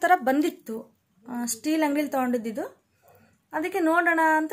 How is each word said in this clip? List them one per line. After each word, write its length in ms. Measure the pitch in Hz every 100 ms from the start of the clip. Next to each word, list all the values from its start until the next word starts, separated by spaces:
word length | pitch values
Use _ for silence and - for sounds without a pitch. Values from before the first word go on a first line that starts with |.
ಥರ 80 | 339 359 254
ಬಂದಿತ್ತು. 480 | 277 311 - - 226 - _ _ _ -
ಆ, 180 | 240 240
steel 300 | - 302 320 302
ಅಂಗಡಿಲಿ 240 | 285 294 269
ತೊಗೊಂಡಿದ್ದಿದ್ದು, 500 | 254 240 226 220 466 - _ _ _ - _ _ _
ಅದಕ್ಕೆ 280 | 311 339 381 320
ನೋಡೋಣ 320 | 330 339 330 320 311
ಅಂತ 120 | 311